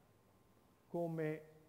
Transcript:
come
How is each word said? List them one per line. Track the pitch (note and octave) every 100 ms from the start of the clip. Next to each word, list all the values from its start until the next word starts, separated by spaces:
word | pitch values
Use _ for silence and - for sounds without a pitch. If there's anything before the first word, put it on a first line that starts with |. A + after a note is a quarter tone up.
| - - - - - - - - -
come | E3+ E3+ D#3+ D#3 D#3 - -